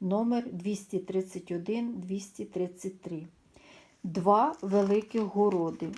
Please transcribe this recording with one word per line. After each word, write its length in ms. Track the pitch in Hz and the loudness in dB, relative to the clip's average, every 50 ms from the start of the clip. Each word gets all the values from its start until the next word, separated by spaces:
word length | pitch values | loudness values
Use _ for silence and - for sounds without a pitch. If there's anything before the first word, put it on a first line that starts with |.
номер 520 | 196 180 196 214 233 233 240 240 240 254 185 | -2 0 2 2 2 2 2 0 0 -2 -6
двісті 460 | 175 175 208 208 196 - - 208 185 | -6 -4 -4 -4 -4 -4 -6 -6 -6
тридцять 520 | - - 185 190 190 190 - 185 - - | -4 -2 -2 -2 -2 -4 -6 -12 -8 -6
один, 420 | 175 175 170 202 220 233 233 240 233 | -6 -4 -4 -2 -2 -2 -2 -4 -6
двісті 520 | 185 180 185 190 196 196 - - - 208 | -8 -6 -6 -6 -6 -6 -10 -12 -12 -12
тридцять 560 | - - 185 180 175 180 - - 190 190 - | -8 -4 -4 -4 -4 -6 -8 -10 -10 -10 -10
три. 260 | - 165 170 156 165 - - _ _ _ _ - - - - - - _ _ _ - | -10 -10 -10 -10 -10 -12 -16 _ _ _ _ -20 -20 -20 -20 -20 -20 _ _ _ -10
Два 520 | 180 160 190 170 202 202 214 254 302 311 - | -6 -4 2 4 6 6 6 6 4 2 -2
великих 600 | - 190 196 202 196 196 202 220 214 - - 226 | -2 2 4 4 4 4 4 2 2 0 -2 -2
городи, 680 | 214 190 - 202 208 208 190 175 165 165 156 - 165 165 - | 0 0 2 4 4 4 4 4 2 0 -2 -4 -6 -6 -6